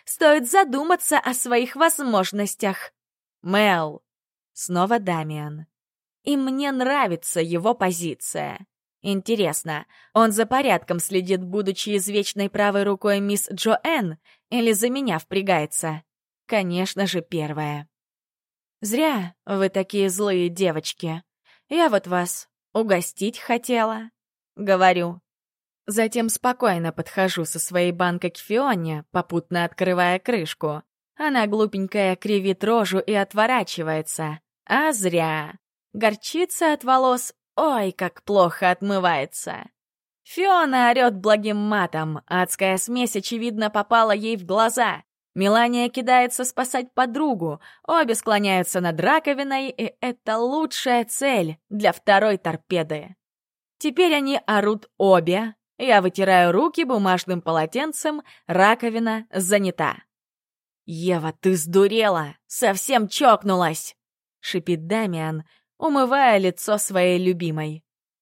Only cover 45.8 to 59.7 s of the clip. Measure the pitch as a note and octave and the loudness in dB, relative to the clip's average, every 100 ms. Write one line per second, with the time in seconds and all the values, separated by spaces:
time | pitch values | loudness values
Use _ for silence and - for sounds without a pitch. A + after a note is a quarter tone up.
45.8 | A#3+ B3+ B3 B3+ B3 B3 B3+ - B3+ C4 | -2 -2 2 4 4 0 -6 -4 -4 -4
46.8 | B3 - B3+ A#3+ D4+ G#3+ E3 D3+ - - | -4 -2 -2 0 -2 -2 -4 -8 -14 -12
47.8 | - E4 C4+ A3 - G#3 G3+ F#3+ F3 F#3 | -2 0 2 -2 0 2 2 2 0 -2
48.8 | F3 E3 F3+ D#4 D4+ C4+ C#4 C4+ C4+ - | -2 0 2 2 2 -2 -2 -4 -4 -6
49.8 | A3 - B3 B3 - A3 A#3+ D4 D#4 - | -8 -6 -8 -6 -4 -2 0 0 -2 -2
50.8 | C4+ A#3+ A#3 - C#4 A#3+ E3 D#3+ - G#3 | 0 0 0 -2 0 0 -2 -6 -10 -2
51.8 | G#3 E3+ - G3 G#3+ G3 E3+ D#3+ - F3+ | 0 0 2 4 4 0 -2 -6 -4 -2
52.8 | D#3+ D3+ F3+ F#3 _ _ _ _ _ - | -2 -6 -10 -20 _ _ _ _ _ -6
53.8 | D4+ B3+ F4+ D4 C#4 C#4 - G#3 G#3 G#3+ | -2 2 4 4 0 -2 0 2 2 0
54.8 | - - G3 F#3 E3 F#3 A3+ G#3+ _ - | -4 0 6 6 4 0 -2 -10 _ -4
55.8 | B3+ G#3 F#3 F#3 F#3+ F#3 F3 F3+ D#4+ D#4+ | 4 4 4 2 4 6 6 4 2 0
56.8 | C#4+ A#3 G3 F3+ - F3+ E3 D#3+ D#3+ A#3+ | 0 0 2 0 0 -4 -2 0 0 -2
57.8 | D#4 D4 D#4 D4+ - - - F3+ G3 A3+ | -6 -4 -6 -6 -10 -14 -2 4 4 4
58.8 | A#3 A3 A3+ A3 A3 F#3+ F#3 G#3 F#3+ | 0 -2 -2 -4 -6 -4 2 2 2